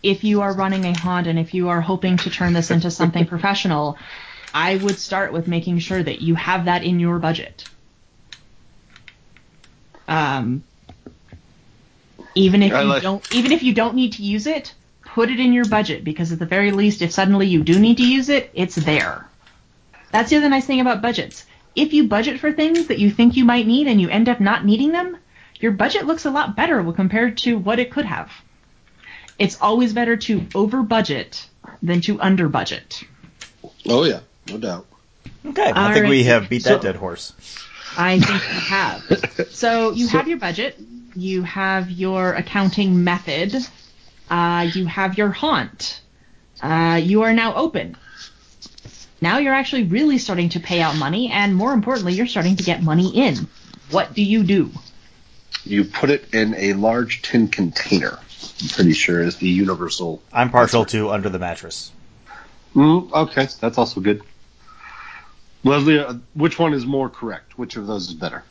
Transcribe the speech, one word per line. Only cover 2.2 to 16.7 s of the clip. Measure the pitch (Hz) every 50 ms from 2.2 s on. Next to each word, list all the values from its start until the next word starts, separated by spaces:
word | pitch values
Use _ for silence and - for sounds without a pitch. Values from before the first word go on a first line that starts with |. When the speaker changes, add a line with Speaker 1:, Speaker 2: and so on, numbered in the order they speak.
| - 180
Speaker 1:
turn | - - 180 175 170
this | 170 165 -
into | 175 165 170 175
something | 165 - 170 170 165 175 170
<laughs> | 165 180
professional, | 165 - 196 196 196 - 196 160 147 147 147 151 - - - - - - - - - - - -
I | 147 165 180 190
would | 190 196 202 190
start | 196 - - 190 190 196 - 131
with | 165 165 175
making | 170 170 165 185 175 170
sure | 170 - 190 185
that | 175 156 - -
you | - 165 165
have | 165 - - 185 185 170
that | 180 175 175 -
in | 175 180 175
your | 170 170 175 170
budget. | 165 160 165 - - - - - - - - - _ _ _ _ _ _ _ _ _ _ - - _ _ - - - - _ - _ _ - - - - _ _ _ _ _ - _ _ _ _ - - _ _ _ _ _ - _
Um, | - 160 160 151 139 135 135 120 113 127 143 - _ _ _ _ - - _ _ - - _ _ _ - 90 _ - _ _ _ - _ _ _ _ _ _ _ _ _ - - - -
even | 185 196 190 185 202 202
if | 196 208
Speaker 2:
I | -
Speaker 1:
you | 139
Speaker 2:
like | 139 139 135 -
Speaker 1:
don't, | 190 196 202 - - -
even | 247 240 262
if | 311 330 254
you | 254 214
don't | 226 226 233 233
need | 254 254 226 -
to | - 202
use | 202 208 214 214
it, | 294 320 294 - - - _ _ _ _ _ -
put | - - 233 233 233
it | 262 233
in | 262 247 247
your | 240 240
budget, | 208 214 214 214 208 143 - -
because | 156 151 - 170 165
at | 165 165
the | 170
very | 160 180 196 202 202